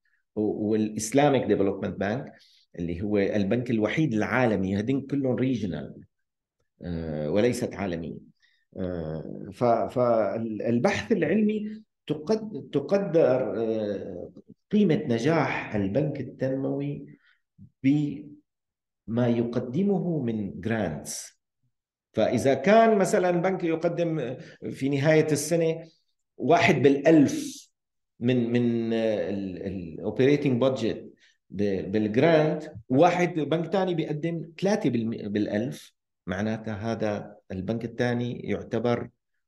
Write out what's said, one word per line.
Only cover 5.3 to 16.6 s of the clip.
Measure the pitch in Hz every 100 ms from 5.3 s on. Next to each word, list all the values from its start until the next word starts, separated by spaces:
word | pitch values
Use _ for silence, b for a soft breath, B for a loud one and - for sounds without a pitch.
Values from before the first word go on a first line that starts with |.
regional، | 120 131 117 98 76 67 - - _ _ _ _ _ _ -
آه، | 87 82 80 76 76
وليست | 98 120 110 101
عالمية. | 90 98 82 80 - - _ _ _ _ -
آه، | 92 87 80 78 60 101 101
ف-، | -
فالبحث | 120 113 98 131 123 113 98 110 113 107 120 120 175 202 -
العلمي | 202 151 208 208 214 214 - - _ -
تقد-، | 151 - 220 220 139 -
تقدر، | 143 - 196 175 160 135 127 117 98
آه، | 113 110 104 98 87 90 87 - - - -
قيمة | 214 190
نجاح | 147 - 113 131 165 135 - -
البنك | 104 98 117 151 -
التنموي | 120 - 131 135